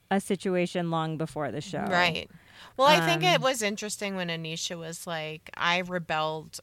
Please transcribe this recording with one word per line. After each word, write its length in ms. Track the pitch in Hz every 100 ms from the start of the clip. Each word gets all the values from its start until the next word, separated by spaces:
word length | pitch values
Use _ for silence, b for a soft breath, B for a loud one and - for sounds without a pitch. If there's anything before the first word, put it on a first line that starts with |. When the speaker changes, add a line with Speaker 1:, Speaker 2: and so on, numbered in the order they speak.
| -
Speaker 1:
a 100 | 196
situation 680 | - 190 196 180 175 185 170
long 260 | 165 160 151
before 360 | 160 156 143
the 80 | 123
show. 240 | 196 151 -
Speaker 2:
Right. 400 | 175 175 170 - B B B B B
Well, 120 | 277
I 120 | 320
think 220 | 330 339
it 140 | 359 294
Speaker 1:
Um, 60 |
Speaker 2:
was 200 | 254 240
interesting 540 | 208 214 214 - 202 190
when 120 | 170
Anisha 480 | 165 160 165 - 170
was 300 | 160 170 180
like, 420 | 160 156 156 - -
"I 220 | 170 175
rebelled 800 | 180 180 165 156 156 156 160 -